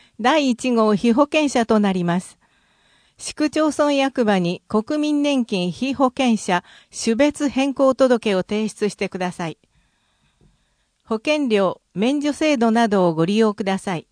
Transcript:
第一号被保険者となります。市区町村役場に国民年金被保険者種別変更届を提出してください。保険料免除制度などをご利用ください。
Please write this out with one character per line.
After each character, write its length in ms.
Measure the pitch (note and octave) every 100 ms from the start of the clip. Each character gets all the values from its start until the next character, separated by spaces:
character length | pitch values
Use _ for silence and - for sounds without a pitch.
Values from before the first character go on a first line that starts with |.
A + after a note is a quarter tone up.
| _ -
第 300 | A#3 D#4 C#4
一 220 | A#3 B3+
号 240 | A#3 G#3+ G#3
被 180 | A#3+
保 100 | A#3
険 240 | D4+ D#4 D4
者 180 | B3 A#3
と 120 | A3
な 120 | G3+
り 120 | F#3
ま 160 | F3 F3
す。 200 | - - _ _ _ _ _ _ _ _
市 180 | - -
区 160 | D4+
町 160 | D#4 D#4
村 240 | C#4+ D4
役 340 | C#4 C4+ - G#3+
場 140 | G3
に 240 | E3+ F3 -
国 320 | G#3+ A3 D4+
民 220 | D4+ D4
年 240 | C#4+ C#4 A3+
金 260 | G3 F3+
被 220 | D#3+ C4
保 140 | C4+ C4
険 300 | - B3+ A3
者 260 | - F3 - - _
種 240 | - - A3+
別 340 | D4 C#4+ D4
変 260 | B3 C#4 B3+
更 180 | C4+
届 400 | B3+ C4 A#3+ A3+
を 60 | F#3
提 280 | F3+ G#3 G#3+
出 220 | - G#3
し 60 | -
て 140 | G3
く 100 | F#3
だ 120 | F3+
さ 180 | F3 E3+
い。 100 | D3+ _ _ _ _ _ _ _ _ _ _ _ _ _ _
保 140 | - A3
険 320 | D4+ D4+ C4+
料 320 | G#3 F#3+ - _
免 260 | F3 A3+ C#4+
除 140 | D4
制 240 | C#4 D#4 C#4
度 140 | A3+
な 160 | A3+ A#3
ど 220 | G3+ F3
を 40 |
ご 120 | D#3+ E3
利 120 | G#3
用 160 | A3
く 100 | G3+
だ 140 | F#3+ F#3+
さ 200 | - E3
い。 100 | -